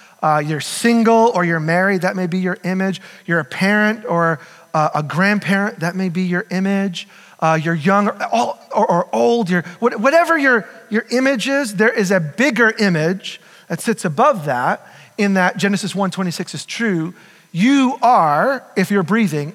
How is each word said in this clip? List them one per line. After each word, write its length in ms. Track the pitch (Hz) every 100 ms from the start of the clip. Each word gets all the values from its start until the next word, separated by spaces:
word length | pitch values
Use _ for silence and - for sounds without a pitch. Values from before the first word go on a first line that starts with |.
| - _
uh, 200 | 156 151
you're 180 | 151 151
single 680 | - - 233 233 226 226 226
or 100 | 202
you're 160 | 175 165
married, 400 | 156 170 190 190
that 160 | 185 196
may 100 | 180
be 120 | 185
your 180 | 185 180
image. 380 | 175 190 190 180 - - -
You're 140 | 170
a 40 |
parent 600 | 147 - 196 214 214 226 -
or 340 | 170 165 156 - - -
uh, 160 | 156 156
a 80 | 147
grandparent, 800 | 147 151 196 208 - 196 202 202
that 140 | 165
may 140 | 185 190
be 140 | 170
your 240 | 185 180 -
image, 580 | 180 196 196 196 165 - - - -
uh, 180 | 160 160
you're 140 | 160
young 340 | 165 151 202 202
or, 140 | - -
all, 260 | 233 - - -
or, 160 | - 208
or 180 | 170 -
old, 380 | 220 233 240 180
you're, 120 | 180 - -
what-, 180 | 233 254
whatever 380 | 247 330 330 330
your, 300 | 277 233 - - -
your 140 | 214 -
image 380 | 240 262 269 220
is, 280 | 277 254 190
there 160 | 220
is 180 | 247 185
a 100 | 196
bigger 500 | 151 139 277 220 226
image 720 | 220 202 165 160 196 - - - - -
that 120 | 170
sits 240 | - 214
above 400 | 180 143 277 226
that, 420 | 147 123 139 - - - - -
in 160 | 202
that 220 | 190 180 190
Genesis 380 | 196 202 185
one 160 | 185 190
twenty-six 440 | 190 180 160 180
is 100 | 143
true. 500 | - - 226 175 165 - - - _
You 460 | 165 233 277 254 254
are, 640 | 233 226 160 147 226 262 - -
if 140 | 180
you're 120 | 202
breathing, 500 | 170 220 208 147 147